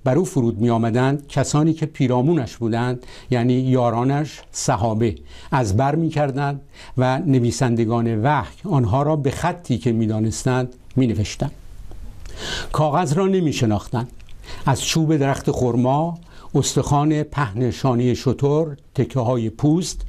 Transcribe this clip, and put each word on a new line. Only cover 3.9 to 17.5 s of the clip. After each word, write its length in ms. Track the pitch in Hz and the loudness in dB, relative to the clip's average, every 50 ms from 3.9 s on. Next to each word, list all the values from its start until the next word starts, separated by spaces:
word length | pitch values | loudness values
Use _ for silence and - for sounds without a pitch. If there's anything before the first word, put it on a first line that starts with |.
| 110 117 123 131 143 143 151 139 - - - - - | 2 2 0 0 0 0 -2 -4 -8 -14 -18 -14 -10
صحابه، 640 | - - - 131 98 113 113 107 110 117 110 - - - - - - - - | -6 -2 -2 0 0 0 0 0 2 0 0 -2 -4 -10 -18 -20 -20 -10 -4
از 260 | - 135 123 101 92 | -2 0 0 2 2
بر 180 | 113 135 139 147 | 2 2 2 2
می‌کردند 640 | 165 165 156 - 147 151 139 123 139 143 143 143 135 - - - - - - - 127 | 0 0 0 0 0 -2 0 -2 -2 -4 -4 -4 -6 -10 -16 -20 -20 -20 -6 -2 0
و 200 | 127 127 131 135 | 2 2 2 2
نویسندگان 1040 | 190 151 135 127 120 117 110 - 131 120 117 117 117 107 120 117 117 117 113 107 107 | 2 2 4 4 4 2 0 2 0 2 2 2 2 2 2 0 0 0 0 0 2
وحی 480 | 139 151 135 104 - - - - 196 | 2 2 0 -2 -4 -8 -10 -6 0
آنها 320 | 175 139 120 98 107 135 143 | 0 2 2 2 2 2 2
را 140 | 147 160 | 2 0
به 140 | 151 131 135 | 0 0 -2
خطی 480 | - - - 170 170 175 - - 127 107 | -2 -2 -2 -2 -2 -4 -4 -2 -2 0
که 140 | - 127 113 | 0 0 2
می‌دانستند 800 | 113 113 107 110 110 110 110 101 - - 131 127 127 123 127 - - - - - | 2 2 0 0 0 0 0 -2 0 0 0 0 0 0 -4 -6 -12 -18 -4 0
می‌نوشتند. 540 | 127 131 117 101 95 101 - - - 139 143 - - - - - - - - - - - - - - - - - - - - - - - - - | 2 2 2 2 0 -2 -2 -4 -4 -6 -6 -6 -8 -16 -18 -16 -14 -14 -14 -12 -12 -12 -14 -14 -14 -14 -14 -12 -10 -8 -8 -8 -8 -6 -4 0
کاغذ 400 | - 156 151 135 156 - 139 147 | 0 2 2 2 2 2 2 2
را 140 | 185 196 | 2 2
نمی‌شناختند. 800 | 190 190 190 175 147 120 - 120 110 104 98 - - - 117 120 127 - - - - - - - - - - - | 2 2 2 2 2 0 2 2 2 2 0 -2 -4 -4 -4 -6 -6 -10 -16 -16 -16 -16 -16 -14 -12 -10 -4 -2
از 160 | 147 131 - - | 0 0 0 0
چوب 340 | - - 160 160 151 160 | -2 0 0 2 2 2
درخت 340 | 151 139 135 135 - - 165 | 2 2 0 0 0 0 -2
خرما، 680 | 139 - 123 123 117 123 120 127 135 147 160 170 170 165 - - - - - - - | 0 0 0 2 2 2 2 2 2 2 0 -2 -4 -8 -12 -18 -20 -18 -8 -2 0
استخوان 680 | 147 131 - - 143 - - 147 143 147 156 156 151 151 | 0 0 2 0 0 0 2 2 2 4 2 2 0 -2
پهن 480 | 151 - - 143 98 | -4 -4 -4 -4 -4